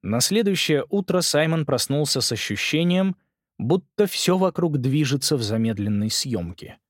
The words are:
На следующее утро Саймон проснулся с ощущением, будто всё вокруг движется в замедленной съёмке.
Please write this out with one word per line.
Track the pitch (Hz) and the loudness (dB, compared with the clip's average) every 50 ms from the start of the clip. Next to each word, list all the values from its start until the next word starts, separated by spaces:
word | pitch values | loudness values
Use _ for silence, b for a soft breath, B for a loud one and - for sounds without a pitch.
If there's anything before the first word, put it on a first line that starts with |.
На | - 95 107 120 | -4 -2 -2 0
следующее | 127 - 196 220 233 202 190 170 - - 156 139 131 - | 0 2 2 2 2 2 0 0 0 0 0 0 0 0
утро | - 202 185 - 175 180 | -2 -2 0 0 0 0
Саймон | 170 - - 147 156 160 160 160 151 | 0 2 2 2 2 2 2 0 0
проснулся | 139 139 120 - - 135 147 151 139 - 135 | 0 0 -2 0 0 0 0 0 0 0 -2
с | 123 - | -2 -2
ощущением, | 120 107 - - 104 - - - - 151 170 175 180 185 190 190 185 _ _ _ _ _ _ _ _ _ | -2 -4 -4 -4 -4 -4 -4 -2 0 0 2 2 2 2 2 0 -2 _ _ _ _ _ _ _ _ _
будто | - 117 160 190 - _ _ - 208 | 0 0 0 0 0 _ _ 0 0
всё | 196 - - - - 175 185 | 0 0 -2 0 2 2 4
вокруг | 190 180 - - 170 170 147 139 | 2 2 2 0 0 0 0 0
движется | 123 135 135 151 151 135 139 139 - - 156 | 0 2 2 2 2 2 0 -2 0 0 0
в | 135 113 | 0 0
замедленной | 101 110 113 113 113 110 98 104 104 104 101 104 110 | 0 0 0 0 0 0 -2 -2 0 0 0 0 0
съёмке. | - - - 139 117 98 87 85 87 - - - - _ _ _ | -2 -4 -4 -2 -4 -4 -4 -6 -10 -12 -16 -18 -18 _ _ _